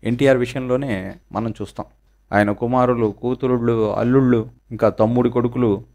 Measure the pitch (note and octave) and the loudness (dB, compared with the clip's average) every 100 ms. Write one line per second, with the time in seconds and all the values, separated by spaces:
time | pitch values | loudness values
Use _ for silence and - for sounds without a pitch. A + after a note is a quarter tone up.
0 | - A#2+ C3+ C3 A#2+ C3+ B2+ B2+ C#3 G2+ | -4 0 2 2 0 -6 -4 -4 -2 -6
1 | F#2+ F2+ _ F#2 A2+ G#2+ G2+ - - _ | -8 -14 _ -6 -6 -8 -12 -12 -14 _
2 | _ _ _ G2+ G#2 G2+ A#2+ B2+ B2+ A#2+ | _ _ _ 0 0 0 -2 0 2 2
3 | A2 G2 A#2+ B2 C3 B2 A#2 A#2 G#2+ G2+ | 0 -2 -6 -4 -2 0 0 0 0 0
4 | A#2 C3 B2+ A#2+ A2 _ _ A2+ A2 - | 2 4 4 2 0 _ _ 0 0 2
5 | A2 A#2+ B2 B2 A#2+ B2 A#2+ G2+ - | 2 2 2 0 -2 0 0 0 -4